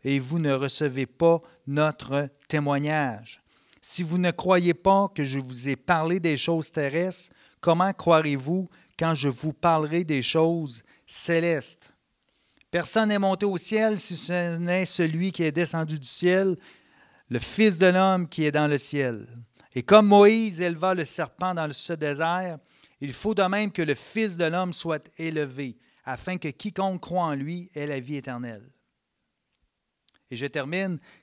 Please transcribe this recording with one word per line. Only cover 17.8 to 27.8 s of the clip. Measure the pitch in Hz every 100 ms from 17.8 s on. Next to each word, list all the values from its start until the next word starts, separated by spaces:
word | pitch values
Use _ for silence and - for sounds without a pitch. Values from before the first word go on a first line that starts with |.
| 185
l'homme | 185 190 185 170
qui | -
est | 151
dans | 147 147
le | 143
ciel. | - 147 127 110 104 117 117 _ _
Et | 127
comme | - 214 208
Moïse | 202 208 226 220 170
éleva | 175 165 185
le | 185
serpent | 147 - 143 - 185
dans | 175 156
ce | 139 -
désert, | 160 151 143 165 180 185 156 _ _ _ -
il | 143
faut | - 208
de | 202
même | 185 202 214
que | 180
le | 156
Fils | 135 - 220 214 170
de |
l'homme | 160 175 185
soit | - 170 151 - -
élevé, | 165 156 139 131 135 113 _ _
afin | - 127 - 180
que | 156
quiconque | - 214 - 196 180
croit | - 180
en | 165
lui | 139 147 175 180
ait | 147